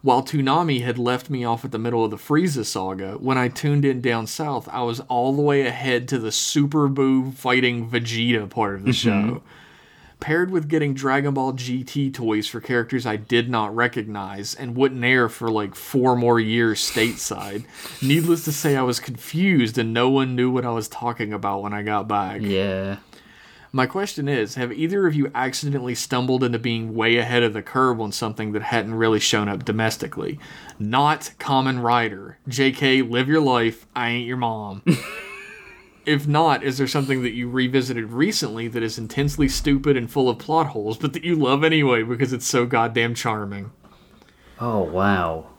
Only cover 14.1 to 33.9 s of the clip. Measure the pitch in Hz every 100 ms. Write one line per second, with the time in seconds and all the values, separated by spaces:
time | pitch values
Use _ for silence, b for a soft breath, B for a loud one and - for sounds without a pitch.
14.1 | 104 98 98 101 - 127 117 135 131 120
15.1 | 131 117 - 117 110 101 - - 135 127
16.1 | 123 120 117 110 117 117 104 - 117 117
17.1 | 104 - 101 101 104 - - - - 135
18.1 | 156 165 165 151 147 151 139 127 120 -
19.1 | 120 - 156 196 165 113 117 113 117 123
20.1 | 135 131 123 127 127 123 113 107 - 120
21.1 | 117 107 104 101 98 101 104 104 107 104
22.1 | 104 92 98 104 95 98 95 98 98 -
23.1 | B B B B B B 131 131 190 202
24.1 | - 143 135 107 - 123 113 160 196 185
25.1 | 147 139 120 131 131 147 139 123 - -
26.1 | 127 127 127 127 117 120 117 113 110 110
27.1 | 117 117 123 117 104 95 131 131 113 107
28.1 | - 113 110 107 104 - 117 107 113 113
29.1 | 107 - 113 104 104 - 107 110 - -
30.1 | - - 147 B B B - 104 123 147
31.1 | 151 - - - 135 131 127 117 120 113
32.1 | 98 101 - - 120 135 127 139 131 120
33.1 | 120 131 160 143 123 113 110 -